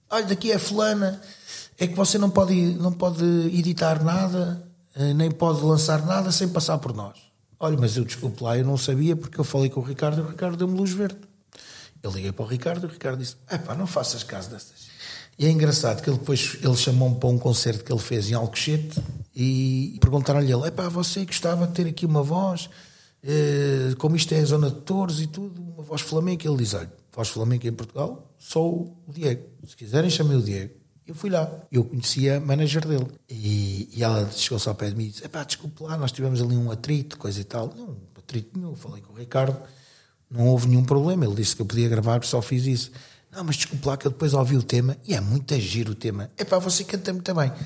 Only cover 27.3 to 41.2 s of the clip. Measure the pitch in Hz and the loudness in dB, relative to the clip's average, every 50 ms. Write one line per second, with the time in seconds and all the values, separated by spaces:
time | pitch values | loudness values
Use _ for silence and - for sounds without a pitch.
27.3 | - 110 113 120 123 120 120 117 113 117 117 - - 135 151 - 254 - - - | -2 0 0 2 2 0 0 -2 -6 -6 -8 -8 -6 -6 -4 -4 -6 -10 -16 -20
28.3 | _ _ - - - 160 165 170 170 175 175 - - - - 156 143 165 160 135 | _ _ -10 -4 0 0 2 2 0 -2 -4 -8 -12 -18 -20 -16 -6 -2 0 0
29.3 | 120 123 - - - - - - - - 117 104 117 151 170 180 - - 156 147 | 0 -2 -4 -12 -20 -20 -20 -20 -20 -18 -4 0 2 4 4 4 2 2 4 4
30.3 | 139 127 107 104 98 95 95 - - - _ _ _ _ _ - 160 - - 202 | 4 4 2 2 -2 -4 -6 -8 -12 -18 _ _ _ _ _ -18 -12 -8 -4 0
31.3 | 180 165 160 156 - - - - 135 123 110 - - 123 120 - - 135 131 135 | 0 0 0 -2 -6 -10 -8 0 2 2 2 2 0 -4 -2 -2 0 2 2 2
32.3 | 139 143 151 143 139 147 156 143 147 160 156 156 151 131 127 123 - - _ - | 2 2 0 0 2 2 2 2 0 0 0 0 0 0 -2 -2 -6 -12 _ -14
33.3 | 123 110 107 104 104 104 101 98 95 98 110 - - 113 117 110 110 107 104 101 | -10 -4 -2 0 0 0 0 -2 -4 -6 -8 -8 -4 -2 0 2 2 2 0 0
34.3 | - - - - 123 101 - 110 104 - 107 104 101 113 110 107 104 - - - | -2 -2 -2 -2 -2 -2 -2 -2 -4 -4 -4 -6 -4 -4 -6 -6 -8 -12 -14 -10
35.3 | - - 143 - - - - 151 - - 156 156 160 156 139 123 - 131 135 135 | -8 -8 -6 -6 -8 -8 -10 -12 -14 -12 -10 -6 -4 -2 -2 -4 -2 -2 -2 -2
36.3 | 127 120 120 120 123 120 120 117 110 110 - 147 151 143 131 - - - - 101 | 0 0 0 0 0 0 0 -2 -4 -6 -4 -2 -2 -2 -2 -6 -10 -10 -8 -6
37.3 | 95 101 98 - - 117 113 120 - 240 247 196 120 95 - - _ - - - | -6 -6 -8 -8 -6 -6 -6 -6 -8 -12 -14 -14 -14 -14 -16 -20 _ -20 -12 -8
38.3 | 127 117 107 - - 190 180 165 135 - - - 104 107 - - 104 117 120 - | -8 -8 -6 -8 -8 -8 -8 -8 -10 -12 -14 -14 -16 -16 -18 -18 -18 -16 -8 -2
39.3 | - 131 131 - - - - - - - - - - _ _ _ _ _ _ - | 0 0 2 2 0 -4 -8 -16 -20 -20 -20 -20 -20 _ _ _ _ _ _ -6
40.3 | 120 120 120 127 127 120 120 123 123 127 127 123 143 139 147 175 185 185 | 0 2 4 6 6 6 6 6 6 6 6 4 4 4 4 4 2 2